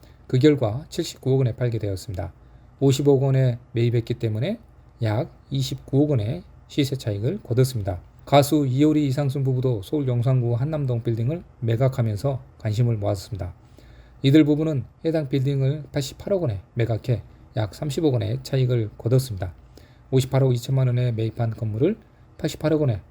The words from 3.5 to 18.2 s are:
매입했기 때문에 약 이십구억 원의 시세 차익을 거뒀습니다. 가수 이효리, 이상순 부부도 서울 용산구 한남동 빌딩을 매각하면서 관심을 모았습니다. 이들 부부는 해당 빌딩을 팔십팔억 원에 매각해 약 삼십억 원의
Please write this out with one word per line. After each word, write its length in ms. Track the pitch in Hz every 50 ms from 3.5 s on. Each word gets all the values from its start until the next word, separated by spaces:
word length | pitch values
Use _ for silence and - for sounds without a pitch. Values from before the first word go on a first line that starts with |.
| 120 120 - -
매입했기 440 | - 117 117 120 113 120 113 - 117
때문에 440 | - - 110 107 107 131 180 226 - - - - - - - - - 117
약 260 | 107 104 117 160 - - - - -
이십구억 600 | 139 135 131 135 139 131 - - - 135 147 147
원의 320 | 147 113 101 110 151 180 - - - - -
시세 300 | - - - 139 131 131
차익을 420 | 131 - 113 104 101 107 139 190 208 -
거뒀습니다. 560 | - 117 123 131 131 127 113 95 95 92 87 - - - - -
가수 420 | - 139 143 139 - 156 151 143
이효리, 400 | 131 123 135 151 151 151 151 151
이상순 380 | 139 127 151 143 139 135 147 135
부부도 380 | 135 127 127 123 131 120 101 95
서울 260 | - - 151 139 127
용산구 480 | 120 120 113 135 131 127 117 120 120
한남동 480 | 113 131 156 160 151 143 123 120 113 117
빌딩을 400 | 123 113 110 113 127 160 175 - - - -
매각하면서 840 | 120 113 117 110 135 131 131 - 117 113 104 101 - 139 135 - - - - -
관심을 380 | - 110 104 107 120 120 117
모았습니다. 580 | 104 101 101 104 98 - - 110 90 95 90 - - - - - - - - - - - - - - -
이들 200 | 135 139 160 151
부부는 400 | 143 151 147 160 160 151 131 - - - _ -
해당 240 | 165 160 160 147 131
빌딩을 560 | 143 139 131 139 143 135 135 131 147 156 143 - -
팔십팔억 500 | 147 139 - - - - - 202 185 170
원에 200 | 131 101 92 - - -
매각해 480 | 123 113 110 113 101 - - 120 98 - - - - - - -
약 200 | 113 107 98 -
삼십억 360 | - 151 151 135 185 165 151 127
원의 280 | 120